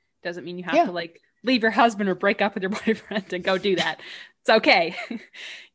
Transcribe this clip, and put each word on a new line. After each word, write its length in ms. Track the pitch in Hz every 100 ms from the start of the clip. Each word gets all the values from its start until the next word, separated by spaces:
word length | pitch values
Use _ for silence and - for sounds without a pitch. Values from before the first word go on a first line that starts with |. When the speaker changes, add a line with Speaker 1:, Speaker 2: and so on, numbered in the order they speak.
| _ _
Speaker 1:
Doesn't 220 | 180 175 170
mean 120 | 180
you 80 | 165
have 80 | 226
Speaker 2:
Yeah. 100 | 302
Speaker 1:
to, 60 |
like, 300 | 175 170 - _ _
leave 180 | 220 254
your 80 | 220
husband 380 | 214 240 202 202
or 60 | 180
break 260 | 196 190
up 140 | 202 208
with 80 |
your 80 | 185
<laughs> 140 | 208 -
boyfriend 480 | 214 - 196 190
and 100 | 180
go 140 | 185 190
do 180 | 202 175
that. 240 | 160 - - - - _
It's 80 | -
okay. 460 | - 320 214 165 180 -
<laughs> 120 | 233 - - - - -